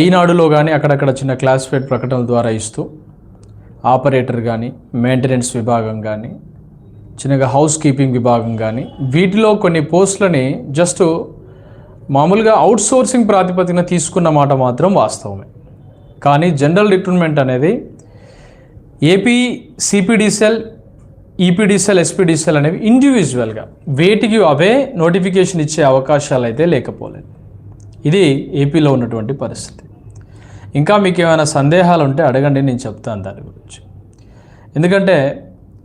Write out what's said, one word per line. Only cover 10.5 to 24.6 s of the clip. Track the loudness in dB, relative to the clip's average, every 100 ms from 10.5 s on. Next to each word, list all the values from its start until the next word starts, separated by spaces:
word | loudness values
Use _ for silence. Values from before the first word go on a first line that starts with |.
| -4 -6 -2
just | -2 0 0 0 -6 -16 -20 -20 -20 -20 -20 -18 -2 0
మామూలుగా | 2 4 4 4 4
అవుట్‌సోర్సింగ్ | 2 2 0 2 0 2
ప్రాతిపదికన | 2 0 -2 -2 -2 -2
తీసుకున్న | -2 -2 -2 2 2
మాట | 2 2
మాత్రం | 0 0 0 2
వాస్తవమే. | 0 -4 -12 -12 -14 -20 -20 -20 -20 -20 -20 -4 0
కానీ | 2 2 0
జనరల్ | 2 2 2 0
రిక్రూట్‌మెంట్ | 0 0 0 0
అనేది | 0 0 0 -2 -8 -20 -20 -20 -20 -20 -20 -20 -20 -20 -20 -4 0
ఏపీ | 2 2 0 0 -4 -12 -8 -2
సిపిడి | 0 2 2 2 2
సెల్, | 0 0 -6 -18 -20 -20 -20 -20 -12 -2 0
ఈపిడి | 2 2 2 2
సెల్, | 2 0
ఎస్పిడి | 0 0 0
సెల్ | 0 0
అనేవి | 0 -2 2
ఇండివిజువల్‌గా | 4 4 2 0 -2 -4 -8 -16 -14 -6 0
వేటికి | 2 2 2 2 2
అవే | 2